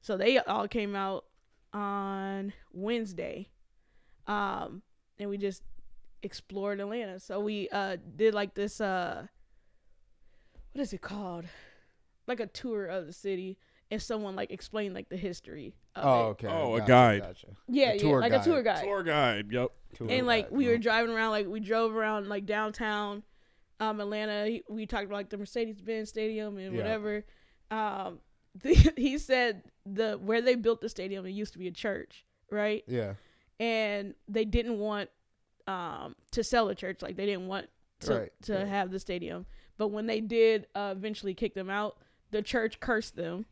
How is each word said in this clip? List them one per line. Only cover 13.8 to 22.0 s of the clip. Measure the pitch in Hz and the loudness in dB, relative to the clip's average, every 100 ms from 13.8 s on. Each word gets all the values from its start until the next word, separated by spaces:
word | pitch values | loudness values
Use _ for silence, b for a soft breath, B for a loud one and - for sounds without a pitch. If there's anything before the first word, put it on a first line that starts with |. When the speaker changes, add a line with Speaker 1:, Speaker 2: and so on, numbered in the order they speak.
| _ | _
Speaker 1:
and | 220 | -8
someone, | - 220 202 190 | -4 -4 -4 -6
like, | 202 | -8
explained, | 196 - 214 202 | -8 -8 -4 -4
like, | 185 - | -6 -8
the | 180 | -6
history | 190 175 - 160 113 - _ - | -6 -8 -12 -14 -14 -16 _ 0
of | 139 | 4
Speaker 2:
Oh, | 123 113 | 6 4
Speaker 1:
it. | |
Speaker 2:
okay. | 101 117 | 0 -2
Speaker 3:
Oh, | 165 139 113 | 0 2 2
a | |
Speaker 2:
Gotcha, | 107 | 10
Speaker 3:
guide. | 123 120 101 | 10 12 8
Speaker 2:
gotcha. | 92 92 - - - | 0 -12 -18 -20 -2
Speaker 1:
Yeah, | 254 262 | 4 4
Speaker 2:
A | |
Speaker 1:
yeah, | 208 | 6
Speaker 2:
tour | 208 294 | 6 6
Speaker 1:
like | 233 | 6
Speaker 2:
guide. | 262 | 4
Speaker 1:
a | |
tour | - 311 | 6 4
guide. | 226 175 | 4 0
Speaker 3:
Tour | 190 202 | 0 -2
guide, | 170 151 131 104 104 | 2 4 4 2 0
yep. | 120 123 - - - | 0 0 -4 -20 -10
Speaker 2:
Tour | 110 | -2
Speaker 1:
And, | 254 247 | 0 2
like, | 226 202 | 2 2
Speaker 2:
guide, | - | 0
Speaker 1:
we | 254 | 4
were | |
Speaker 2:
yep. | 233 | 4
Speaker 1:
driving | 233 220 233 226 | 4 2 2 0
around, | 220 | 0
like, | 214 202 | 0 -2
we | 214 | -4
drove | 202 226 226 | 0 2 2
around, | 220 | 2